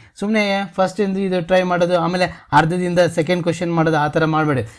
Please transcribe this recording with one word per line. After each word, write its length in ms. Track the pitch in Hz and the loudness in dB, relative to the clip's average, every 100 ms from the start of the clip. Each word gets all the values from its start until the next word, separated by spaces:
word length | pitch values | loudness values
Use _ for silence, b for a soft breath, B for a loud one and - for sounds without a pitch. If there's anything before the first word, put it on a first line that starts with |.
| B - | B -8
ಸುಮ್ಮನೆ 540 | 202 220 202 196 196 | -2 0 0 -2 -4
ಫಸ್ಟಿಂದ 440 | - 185 185 196 190 | -2 -2 0 -2 -2
ಇದು 300 | 196 185 170 | -2 -2 2
ಟ್ರೈ 140 | 185 | 2
ಮಾಡೋದು, 380 | 185 175 175 180 | 2 0 2 2
ಆಮೇಲೆ 480 | 165 185 170 - - | 0 -2 -2 -6 0
ಅರ್ಧದಿಂದ 480 | 147 156 180 180 175 | 2 2 0 0 2
ಸೆಕೆಂಡ್ 440 | 170 - 151 180 | 2 0 0 0
ಕ್ವಶನ್ 300 | 170 165 175 | -2 -2 -2
ಮಾಡೋದು, 240 | 165 160 156 | 0 2 2
ಆ 100 | 151 | 0
ಥರ 180 | 160 156 | 0 0
ಮಾಡಬೇಡಿ. 380 | 156 151 131 110 | 2 0 0 -4